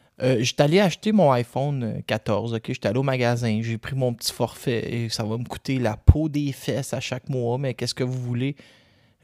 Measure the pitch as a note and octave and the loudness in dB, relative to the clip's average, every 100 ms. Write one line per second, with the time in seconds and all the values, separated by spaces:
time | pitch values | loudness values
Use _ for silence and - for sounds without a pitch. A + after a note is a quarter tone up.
0 | _ _ B2+ B2 B2 - D3 F3 G3+ - | _ _ 0 2 0 2 4 6 4 2
1 | G#3+ G#3+ D3+ B2 A#2+ B2+ C#3+ C#3 A#2 A2 | 2 4 6 4 0 -2 -2 -2 -4 -6
2 | - A2 - G2+ A2+ A2+ - C3 G#2+ A#2 | -4 -2 0 -2 0 -6 -6 -2 0 2
3 | C#3 C3 A#2+ A#2+ A#2+ G#2+ A2+ A2+ - C3+ | 0 2 2 2 0 0 -2 -4 -6 -2
4 | B2+ A#2 - - A#2 - - A2+ - A#2+ | -2 -2 -6 -4 -4 -2 -4 -2 -2 -4
5 | A#2 - G#2+ A#2 A#2+ - - C3+ A#2 G#2+ | -4 -4 -4 -4 -6 -10 -4 -2 -2 6
6 | - D3+ D#3 D3 C#3+ C3 - C3+ C#3 C3+ | 6 6 2 -2 -4 -4 -4 -4 -4 -6
7 | - B2+ - C3 A#2+ B2+ C#3 A#2+ A#2+ - | -6 -8 -6 -4 -2 -2 -4 -4 -6 -4
8 | B2+ B2+ B2 A#2+ C3+ C#3 - _ _ _ | -4 -4 -4 -2 -4 -6 -16 _ _ _
9 | _ _ | _ _